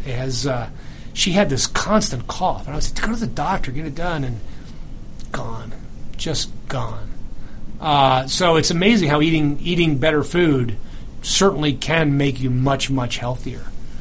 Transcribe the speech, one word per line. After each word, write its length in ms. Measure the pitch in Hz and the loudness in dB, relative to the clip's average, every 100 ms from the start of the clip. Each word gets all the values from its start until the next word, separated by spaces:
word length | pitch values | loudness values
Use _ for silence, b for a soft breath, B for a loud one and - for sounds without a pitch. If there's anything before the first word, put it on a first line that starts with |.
has, 400 | 139 123 131 120 | -4 -4 -2 -2
uh, 240 | 139 123 113 - B B B | -2 -2 -4 -10 B B B
she 160 | - 190 | -2 2
had 180 | 185 202 | 2 2
this 200 | 127 - | 2 0
constant 580 | - - 214 208 127 - | 0 2 2 2 -2 -6
cough, 380 | - 180 - 156 | -2 -2 -2 -4
and 60 | |
I 40 | 147 | 0
was 160 | 139 | 0
like, 140 | - 208 | 2 0
"Go 80 | |
to 60 | 226 | -2
the 60 | 170 | -2
doctor, 420 | 123 156 190 - | -2 0 0 0
get 160 | 127 160 | -2 -4
it 80 | |
done," 300 | 139 180 160 | -2 -2 -2
and 160 | 123 113 - B B B B - - - - | -2 -4 -6 B B B B -10 -10 -10 -6
gone, 420 | 139 117 113 - - - - - - | -4 -4 -6 -6 -8 -8 -8 -6 -4
just 340 | 165 139 - - - | -2 -2 -4 -6 -4
gone. 400 | 131 117 107 95 - - - B B B - | -4 -4 -4 -4 -4 -4 -4 B B B -4
Uh, 460 | 160 143 135 131 131 | 2 4 6 4 2
so 300 | - 180 160 | 2 4 4
it's 140 | - | 4
amazing 360 | 165 196 233 156 | 4 6 6 4
how 120 | 151 | 4
eating, 360 | 160 160 147 143 | 4 4 2 2
eating 360 | 123 175 165 139 | 0 2 2 4
better 240 | 156 151 | 2 2
food 520 | 123 175 170 135 113 101 B B B - | 2 4 4 4 2 -2 B B B -6
certainly 500 | - - 190 151 151 | -2 4 4 4 0
can 440 | 123 - 165 151 143 | 0 0 2 4 4
make 240 | 143 - | 2 0
you 100 | 131 | 0
much, 400 | 127 135 139 135 | 2 2 2 0
much 280 | 135 120 - | 0 -2 -4
healthier, 440 | 120 127 131 117 - - B B | -4 -4 -4 -4 -4 -4 B B